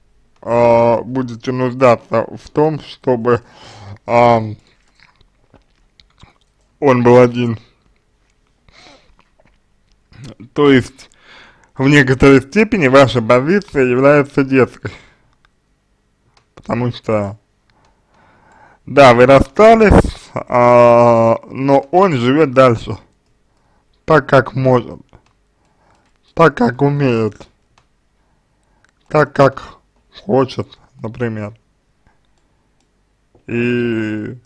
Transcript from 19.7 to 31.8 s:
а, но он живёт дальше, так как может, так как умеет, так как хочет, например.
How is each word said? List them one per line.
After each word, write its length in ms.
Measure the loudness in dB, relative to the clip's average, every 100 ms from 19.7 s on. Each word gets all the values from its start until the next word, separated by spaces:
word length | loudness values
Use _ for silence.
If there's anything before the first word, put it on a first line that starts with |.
| 4 4 2 0 -8 -16
а, 1040 | -16 -6 0 4 4 4 4 4 2 0 -2 -6
но 300 | -8 -2 -2 0
он 220 | 0 0
живёт 380 | 0 -2 0 0
дальше, 460 | 2 2 2 -6 -16 _ _ _ _ _ _ _ _ _ _ -2
так 220 | -2 2
как 280 | 0 0 -4
может, 440 | -2 -2 -4 -16 _ _ _ _ _ _ _ _ _ _ _ _ _
так 240 | -2 -2 0
как 240 | -6 -2
умеет, 680 | -4 -2 -2 -2 -4 -8 -20 _ _ _ _ _ _ _ _ _ _ _ _ _ _ _ _
так 260 | -4 -4
как 440 | 0 0 0 -16 -20 _ _ _ -20 -6
хочет, 540 | -4 -2 -6 -14 _ _ _
например. 520 | -18 -10 -10 -8 -14 -16 _ _